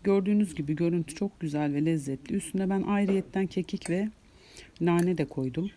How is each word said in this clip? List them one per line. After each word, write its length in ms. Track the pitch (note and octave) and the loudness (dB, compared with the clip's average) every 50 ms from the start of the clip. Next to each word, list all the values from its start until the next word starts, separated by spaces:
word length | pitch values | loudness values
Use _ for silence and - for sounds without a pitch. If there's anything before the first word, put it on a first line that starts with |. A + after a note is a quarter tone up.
| - | 4
Gördüğünüz 520 | G3+ G3 G3 F#3+ G3 G#3 G#3 G#3 F3+ - | 4 4 4 4 4 4 4 2 2 0
gibi 200 | - D3 C#3 D#3+ | -6 -2 -2 0
görüntü 400 | D3+ E3+ E3+ E3+ F3 D#3+ - - | 2 2 2 2 0 -2 -2 -4
çok 240 | - G3+ G3+ - - | -4 -4 -4 -4 -6
güzel 340 | E3+ D#3 C#3+ D3+ D3+ D3 C#3+ | -6 -4 -2 0 0 0 0
ve 120 | C#3+ D#3 | 0 2
lezzetli. 500 | D#3+ E3 D#3 C3+ C3+ C3+ C3 - - - | 2 0 0 -2 -4 -6 -6 -6 -4 -4
Üstüne 340 | G3 - - - F#3+ F#3+ F#3 | -4 -4 -2 -4 -2 0 0
ben 120 | G3 G3 - | 0 0 0
ayrıyetten 640 | - G#3 G3+ G3+ G3 G3 F#3+ F#3+ - - F#3+ F#3+ | 0 2 2 2 2 2 0 0 -2 -2 -2 -2
kekik 420 | E3+ - F#3+ F3+ - - G3 - - | 0 -2 -4 -4 -4 -6 -8 -4 -2
ve 200 | E3 F#3 G3+ G#3+ - - _ - - - - - - - - - - - | -2 -2 -2 -4 -6 -10 _ -20 -20 -20 -20 -20 -20 -20 -20 -20 -6 0
nane 360 | E3 F3 E3+ E3+ F3 F3+ F#3 | 2 2 4 4 4 2 2
de 80 | E3 D3 | 0 -2
koydum. 460 | C3 - - C3 C3 B2 D#3 F3 G3+ - | -4 -2 -4 -4 -2 -2 -4 -6 -6 -8